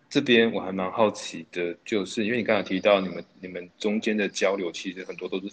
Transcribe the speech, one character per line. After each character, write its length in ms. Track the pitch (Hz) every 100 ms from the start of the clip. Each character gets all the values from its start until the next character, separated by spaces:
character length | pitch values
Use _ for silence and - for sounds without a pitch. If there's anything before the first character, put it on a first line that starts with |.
| -
这 100 | 143
边 320 | 139 117 113
我 80 | 95
还 120 | 90
蛮 200 | 95 92
好 200 | - 107
奇 340 | - - 85 82
的， 200 | 90 87 85 -
就 180 | 107
是 220 | 95 - 104
因 60 |
为 60 | 120
你 60 |
刚 140 | 101 107
才 60 |
提 160 | 92 95
到 200 | 104 101
你 80 | 95
们， 160 | 85 - _
你 80 | 92
们 220 | 90 90 -
中 240 | 107 107
间 160 | 110 107
的 100 | 95
交 280 | - 98 98
流 160 | 87
其 200 | - 98
实 140 | 90 92
很 100 | 87
多 140 | 90
都 100 | 95
是 80 | 98